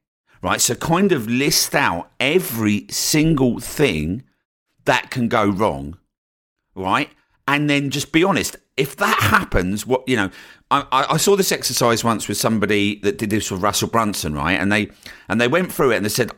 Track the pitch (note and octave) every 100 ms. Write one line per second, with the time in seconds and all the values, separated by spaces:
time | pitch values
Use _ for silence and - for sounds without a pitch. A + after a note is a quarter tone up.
0 | _ _ _ _ F2 G#2+ - A#2+ C#3+ E3
1 | G3+ D#3+ G#2+ A#2+ C#3+ - - D3+ B2+ F2
2 | - _ B2+ F3+ - A#2 G#2+ G#2 - -
3 | - D#3 D#3+ D3 B2+ - - - C#3+ D#2+
4 | D#2 G#2 - _ _ _ _ _ - B2+
5 | - C3 A#2 A#2 G2+ F#2+ G#2 C#2 C#2+ -
6 | _ _ _ _ _ _ _ F#2+ F#2+ A#2
7 | D3 _ _ _ - C#3+ D3 C#3+ C#3 C#3
8 | - D#3+ F#3+ C#3 F2+ - _ - - -
9 | G3+ - G2+ G3 F3+ G#2 F2+ G#2 G#2+ B2+
10 | A#2+ B2 F#2+ - - - _ C#3 C#3 B2+
11 | C#3+ D#3 - G3+ F3+ D3+ - A#2+ A#2+ A#2
12 | A#2 A2 - G#2 A#2 A2 G2 G#2 G2+ G2+
13 | G2+ G2+ A2 G#2 - F#2+ G2+ G#2 G2 A2+
14 | G#2+ F#2+ D#2 D2 D2+ F#2+ G2 G#2 G2+ -
15 | - - - A2 A#2+ E3 F3+ - C#3 G#2
16 | G#2 A#2 A2+